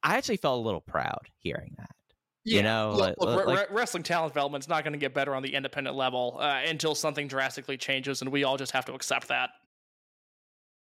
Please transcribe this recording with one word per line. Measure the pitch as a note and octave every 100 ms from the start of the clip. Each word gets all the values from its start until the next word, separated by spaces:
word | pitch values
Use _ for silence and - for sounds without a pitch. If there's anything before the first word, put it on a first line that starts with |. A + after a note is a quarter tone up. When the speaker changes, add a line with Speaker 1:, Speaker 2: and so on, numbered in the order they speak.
Speaker 1:
I | C#3+ G#3+
actually | - G#3
felt | D3+ B2+
a | A2+
little | F2
proud | - D2+ - - - _
hearing | - - - -
that. | - - _ _ _ _
You | A3 G#3+
Speaker 2:
Yeah, |
Speaker 1:
know, | - D#3 -
Speaker 2:
look, | G#3
Speaker 1:
like, | F#3+ -
Speaker 2:
look, | - A#2+ -
Speaker 1:
like |
Speaker 2:
re-, | F#3 G3+
re-, | G3+
wrestling | A#3+ F3
talent | D#3+ F3 E3
development's | C#3 C#3+ C#3+ C#3
not | D#3+
gonna | D3+ D3
get | C#3
better | C3 C#3 C3+
on |
the | C3+
independent | C#3 C3+ - C3+ C3+
level, | C3 B2+ B2 B2
uh, | D3 C#3 D3
until | D#3+ D#3+ C#3+
something | D#3+ D3 C#3+
drastically | C3+ C3+ B2+ C3+ C3+
changes, | - C3+ C3 C3
and | C3+
we | C#3+
all | C#3 C3+
just | C3+
have | C3+ B2+
to |
accept | C3 - B2+ -
that. | B2+ B2+ - _ _ _ _ _ _ _ _ _ _ _ _